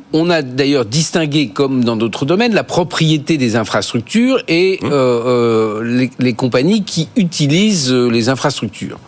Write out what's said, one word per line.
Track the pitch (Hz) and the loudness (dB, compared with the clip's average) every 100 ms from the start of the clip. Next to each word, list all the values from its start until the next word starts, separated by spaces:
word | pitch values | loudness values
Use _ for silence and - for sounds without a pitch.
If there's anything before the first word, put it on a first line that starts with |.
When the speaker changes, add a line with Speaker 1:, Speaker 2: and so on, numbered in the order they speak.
| - | -2
Speaker 1:
on | 156 170 | 0 2
a | 170 | 0
d'ailleurs | 135 127 139 139 | 0 -2 0 0
distingué, | 110 139 156 185 156 147 135 | 0 -2 0 0 0 0 -2
comme | - 139 131 | -2 0 2
dans | 117 110 | 0 0
d'autres | 113 - 139 | -2 -2 0
domaines, | 180 240 196 | 0 2 0
la | |
propriété | 135 - 175 - 160 156 139 160 | 0 -2 -2 0 0 0 0 0
des | 123 113 | 0 0
infrastructures | 107 110 - 120 113 220 247 254 - | -2 -2 -2 -4 -2 0 2 0 0
et, | 165 185 190 | 2 2 0
Speaker 2:
Mmh. | - | -2
Speaker 1:
euh, | |
euh, | 143 127 120 120 123 120 113 110 104 | 0 2 2 2 2 2 2 0 -2
les, | 117 123 127 - | -2 0 0 0
les | 127 | -2
compagnies | 117 127 123 143 220 | 0 0 2 2 2
qui | 196 - 151 - | 0 -4 -2 0
utilisent, | 180 - 147 160 214 190 127 | 0 0 0 2 2 0 0
euh, | 127 120 | 2 2
les | 117 113 | 2 0
infrastructures. | 131 151 131 107 - - - | 0 -2 -2 -6 -8 -10 -12